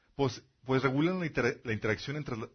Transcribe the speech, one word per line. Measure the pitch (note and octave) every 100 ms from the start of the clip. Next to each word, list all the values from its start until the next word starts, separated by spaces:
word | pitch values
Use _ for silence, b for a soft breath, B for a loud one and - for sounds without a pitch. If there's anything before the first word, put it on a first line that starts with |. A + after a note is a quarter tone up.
| _ -
Pues, | C3+ - - _ -
pues | C3
regulan | C3+ C3 E3 F#3
la | E3
intera-, | - A#2+ A2+
la | B2
interacción | G#2+ A2 G#2 - D3
entre | C#3+ A#2
la, | A2+